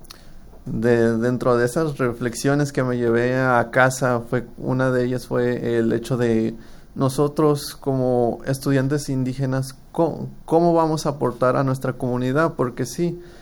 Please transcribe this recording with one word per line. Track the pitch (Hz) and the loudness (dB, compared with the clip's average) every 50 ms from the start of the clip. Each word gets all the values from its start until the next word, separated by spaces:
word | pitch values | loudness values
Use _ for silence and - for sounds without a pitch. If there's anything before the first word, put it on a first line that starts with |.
| - - - - - - - - - - - - - | -20 -20 -20 -20 -20 -20 -20 -20 -20 -20 -20 -16 -12
De, | - 127 113 110 120 120 117 117 117 117 113 | -8 -4 0 2 4 4 6 4 4 2 2
dentro | 117 123 127 120 120 127 123 120 | 0 0 0 0 2 2 2 4
de | 120 | 2
esas | 120 120 170 160 156 143 131 | 2 0 0 -2 -2 -2 -2
reflexiones | 135 123 117 117 123 120 113 - - 139 139 147 147 139 | -2 -2 -2 -2 -4 -4 -4 -2 0 0 2 2 0 0
que | 143 147 131 | 0 -2 -2
me | 127 123 120 | 0 0 0
llevé | 120 117 113 113 120 123 127 131 | 2 2 2 2 2 2 2 2
a | 131 131 127 120 117 117 | 2 4 4 2 2 2
casa, | - 131 127 131 131 - 135 127 123 117 117 - | 4 4 4 4 4 2 0 0 0 0 -2 -2
fue, | - 123 113 - - - | -4 -4 -4 -4 -12 -10
una | - 131 131 127 131 131 | -4 -2 0 0 0 2
de | 127 127 123 | 2 0 0
ellas | 123 127 123 123 - | 0 -2 -4 -6 -4
fue | 131 127 123 123 123 120 - 120 117 117 | -2 0 0 0 0 -2 -2 0 0 2
el | 117 113 113 | 2 2 0
hecho | 117 117 - 135 117 | -2 -2 -2 -2 0
de | 120 117 113 113 110 113 113 - - - - - - - - | 2 2 2 2 0 -2 -4 -8 -14 -18 -20 -20 -20 -14 -6
nosotros | - 139 131 131 - 147 147 143 - 156 151 147 143 143 - - | -2 -2 0 0 0 0 0 2 2 2 2 2 2 -2 -8 -12
como | - - 139 135 131 127 127 127 123 120 117 - - - | -8 -4 -2 -2 0 0 2 2 2 2 2 0 -2 -4
estudiantes | - 135 131 - 143 139 135 131 135 147 147 139 - | -4 -4 -2 0 0 2 2 2 0 -2 -2 -4 -4
indígenas, | 139 131 131 127 127 127 139 131 131 131 131 135 - - - - | -4 -2 -2 -4 -4 -4 -4 -2 -2 -2 -4 -6 -10 -16 -20 -10
¿cómo, | - - 170 156 - - - 135 - - - | -2 -2 0 0 -2 -4 -10 -12 -12 -12 -6
cómo | - 160 165 170 175 170 | 0 2 4 4 4 4
vamos | 165 160 160 156 156 - | 4 2 2 0 -2 -2
a | 156 | -4
aportar | 139 147 135 123 117 - 127 127 127 135 | -4 -2 -2 -2 -2 0 2 2 2 2
a | 139 | 2
nuestra | 131 131 131 - 131 127 | 0 0 -2 -2 -4 -4
comunidad? | - 135 123 123 123 127 127 131 147 165 165 160 | -2 -2 -2 -2 -2 -2 0 0 2 0 0 0
Porque | - 131 123 123 - 131 | 0 -2 -2 -2 -4 -6
sí, | - - - 175 170 170 - - - - - | -6 -4 -2 -2 -2 -2 -6 -12 -18 -20 -20